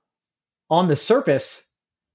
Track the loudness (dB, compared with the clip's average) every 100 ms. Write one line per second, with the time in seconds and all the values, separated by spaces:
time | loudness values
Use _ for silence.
0 | _ _ _ _ _ _ -2 0 2 0
1 | 0 0 2 -2 -2 -16 _ _ _ _
2 | _